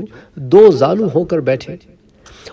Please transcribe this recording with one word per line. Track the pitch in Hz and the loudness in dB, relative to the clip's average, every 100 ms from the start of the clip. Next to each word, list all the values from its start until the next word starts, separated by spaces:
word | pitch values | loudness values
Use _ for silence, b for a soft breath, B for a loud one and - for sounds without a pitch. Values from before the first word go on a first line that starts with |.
| 208 B B | -12 B B
دو | - 131 180 214 | -16 0 4 6
زانو | 135 - 196 202 | 4 0 -2 -4
ہو | 139 | -4
کر | 175 170 | -4 -4
بیٹھے | 131 135 - - _ _ _ _ B B B | -4 -6 -8 -20 _ _ _ _ B B B